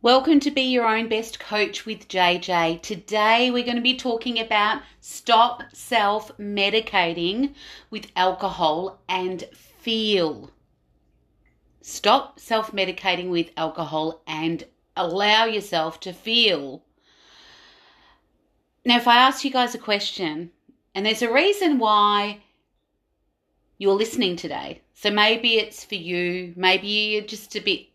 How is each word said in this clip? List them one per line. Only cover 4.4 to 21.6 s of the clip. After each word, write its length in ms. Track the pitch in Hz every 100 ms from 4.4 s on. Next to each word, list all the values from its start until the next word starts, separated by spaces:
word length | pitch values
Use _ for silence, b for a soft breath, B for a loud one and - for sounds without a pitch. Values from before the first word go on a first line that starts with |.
| 226 214 208 220 B B
stop 640 | - - - 226 240 240 -
self-medicating 1800 | - - 233 202 208 - - 208 202 196 220 220 196 175 170 170 208 277 B B B B
with 160 | 214 - -
alcohol 840 | 185 185 196 180 165 156 190 - -
and 360 | 185 185 185 -
feel. 960 | - _ _ - 226 214 202 165 123 - _ _ _ _ _ _ _ _ _ _ _ _ _
Stop 580 | - - 208 214 - -
self-medicating 920 | - 226 214 196 190 180 196 180 180
with 220 | 175 165 -
alcohol 680 | 160 160 156 156 156 165 -
and 380 | 156 160 165 - _ _ -
allow 480 | 175 180 208 214 226
yourself 540 | 220 190 170 160 165
to 140 | 190
feel. 680 | 170 - 233 226 165 139 139 _ _ b b b b b b b b b b b b _ _ _ _ _ _
Now, 140 | - 240
if 100 | 240
I 100 | 240
ask 280 | 262 277 277
you 60 |
guys 240 | 262 240 233
a 20 |
question, 720 | - 208 202 - 175 151 170 _ _ _ _ 190
and 100 | 208
there's 160 | 220
a 100 | 240
reason 460 | 240 359 403